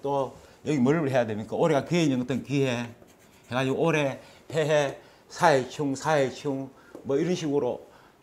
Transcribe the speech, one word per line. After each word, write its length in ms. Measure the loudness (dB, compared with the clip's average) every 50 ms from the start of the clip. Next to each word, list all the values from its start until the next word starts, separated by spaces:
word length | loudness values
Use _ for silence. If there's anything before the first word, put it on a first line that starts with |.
| -4
또 340 | -2 -2 0 -2 -2 -6 -12 -20 -20 -20 -8 -4
여기 140 | -2 0 2
뭘 300 | 4 4 4 2 2 2
해야 180 | 2 2 0
됩니까? 300 | 0 -2 -6 -6 -6 -2
올해가 280 | 0 2 2 2 2 0
기해년, 380 | 0 0 2 2 2 2 0 -2
어떤 200 | -2 -4 -4 -4
기해, 500 | -2 -2 0 0 0 0 -2 -6 -8 -12 -18 -20 -20 -20 _ _ _ -20 -20 -12 -6
해가지고 300 | -4 -2 0 0 0 0
올해 400 | 2 2 2 2 0 0 -2 -6 -12 -18 -20 -20 -14 -6 -2
해해 460 | -2 0 2 2 2 2 0 -4 -8 -16 -20 -20 -20 _ -18
사회충, 640 | -2 2 4 6 6 6 2 0 -4 -4 -4 -4 -4
사회충 760 | -2 0 2 2 2 2 0 -2 -6 -6 -6 -6 -6 -8 -12 -14 -20 -20 -20 -20 -12 -4
뭐 140 | -2 -2
이런 180 | 0 0 0 -2
식으로 520 | -2 -2 -2 -2 0 0 -2 -4 -6 -10 -16 -20 -20 -20 -20 _ _